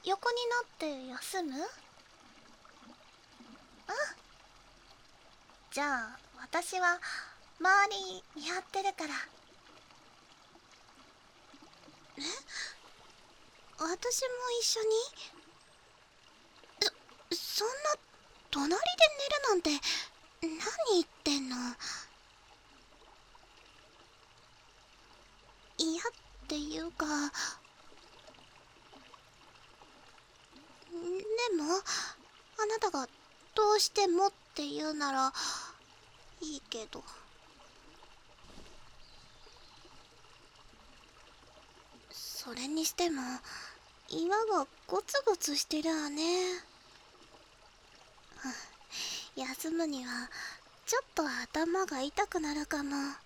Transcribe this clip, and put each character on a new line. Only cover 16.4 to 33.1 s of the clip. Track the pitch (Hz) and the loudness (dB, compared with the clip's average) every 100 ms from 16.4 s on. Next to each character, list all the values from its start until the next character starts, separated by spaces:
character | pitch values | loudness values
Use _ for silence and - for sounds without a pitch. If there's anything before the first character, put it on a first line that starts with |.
| - - - - - - - - - | -20 -20 -20 -2 -2 -2 -20 -20 -8
そ、 | 339 | -6
そ | - - 440 | -2 -2 -2
ん | |
な、 | 554 605 605 - - - - - | 0 0 0 -4 -20 -20 -20 -6
隣 | 285 285 | -2 2
で | 381 | 2
寝 | 698 719 622 571 554 587 | 2 8 8 8 0 2
る | 539 | 4
な | 381 | 4
ん | |
て、 | 311 285 - - - - - - | 4 0 0 -2 -6 -14 -20 -6
何 | 330 320 415 - 554 | -4 -2 -4 -2 4
言 | 370 | 4
っ | - - 302 | 4 -2 0
て | 285 | 0
ん | 262 | 0
の？ | 247 247 240 - - - - - - - - - - - - - - - - - - - - - - - - - - - - - - - - - - - - - - - - | -4 -4 -6 -8 -10 -12 -20 -20 -20 -20 -20 -20 -20 -20 -20 -20 -20 -20 -20 -20 -20 -20 -20 -20 -20 -20 -20 -20 -20 -20 -20 -20 -20 -20 -20 -20 -20 -20 -20 -20 -20 -16 -2
嫌 | 320 330 | 0 0
っ | 466 - - - - | -4 -6 -20 -20 -6
て | 302 | -4
い | 294 311 | -4 -4
う | 339 | -6
か。 | - 311 294 294 - - - - - - - - - - - - - - - - 269 - - - - - - - - - 262 - - - - - 262 302 - - | -4 -2 0 -2 -4 -6 -8 -18 -20 -20 -20 -20 -20 -20 -20 -20 -20 -20 -20 -20 -20 -20 -20 -20 -20 -20 -20 -20 -20 -20 -20 -20 -20 -20 -20 -20 -20 -20 -20 -12
で | 339 349 370 427 440 480 349 | -6 -2 -2 0 0 2 2
も、 | 294 381 - - - - - - - - | 4 2 2 -4 -4 -10 -20 -20 -14 -2
あ | 427 | 0
な | 440 | 2
た | 415 | 2
が | 285 262 | 0 -6